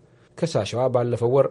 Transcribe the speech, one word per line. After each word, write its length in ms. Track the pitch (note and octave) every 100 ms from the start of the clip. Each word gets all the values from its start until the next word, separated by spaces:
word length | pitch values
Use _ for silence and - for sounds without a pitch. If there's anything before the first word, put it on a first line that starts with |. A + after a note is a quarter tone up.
| _ _ _ -
ከሳሿ 340 | E3 B2+ G2+ A#2 B2+
ባለፈው 420 | A#2+ A#2+ A2+ A#2+
ወር 160 | C#3 C3